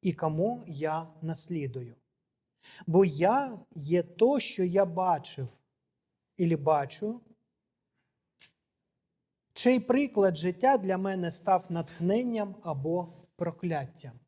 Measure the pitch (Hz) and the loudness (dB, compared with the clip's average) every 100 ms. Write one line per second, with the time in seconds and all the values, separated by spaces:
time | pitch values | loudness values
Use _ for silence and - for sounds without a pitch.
0 | 190 160 160 156 202 240 233 143 156 160 | 0 0 -2 0 -2 -2 -10 -6 -4 -4
1 | 165 - 160 160 - 170 139 127 120 120 | -6 -10 -8 -8 -6 -6 -6 -8 -14 -18
2 | _ _ _ _ _ _ - - - 170 | _ _ _ _ _ _ -20 -14 4 6
3 | 196 143 180 254 277 208 - 165 143 175 | 6 4 2 2 -2 -8 -16 -12 0 0
4 | 170 - 233 277 - - 180 185 190 165 | 0 2 4 4 -2 -2 0 2 0 0
5 | 185 156 - - 127 - _ _ _ _ | 0 0 -2 -10 -10 -12 _ _ _ _
6 | _ _ _ - 170 160 143 151 139 - | _ _ _ -2 0 2 2 2 0 -6
7 | 214 240 _ _ _ _ _ _ _ _ | -8 -8 _ _ _ _ _ _ _ _
8 | _ _ _ _ _ _ _ _ _ _ | _ _ _ _ _ _ _ _ _ _
9 | _ _ _ _ _ - 247 254 - 254 | _ _ _ _ _ 0 2 2 4 2
10 | 285 208 196 156 170 180 254 269 190 185 | 2 2 2 2 -4 0 2 2 2 -2
11 | 190 190 170 - - 185 - 170 165 - | -2 -2 -4 -4 0 0 0 -6 -6 -4
12 | 170 214 247 226 202 190 170 143 143 175 | 0 0 0 -4 -6 -8 -8 -4 -2 -2
13 | 170 - _ - 165 165 180 156 135 - | -4 -14 _ -8 -8 -6 -4 -4 -6 -12
14 | 131 117 | -18 -18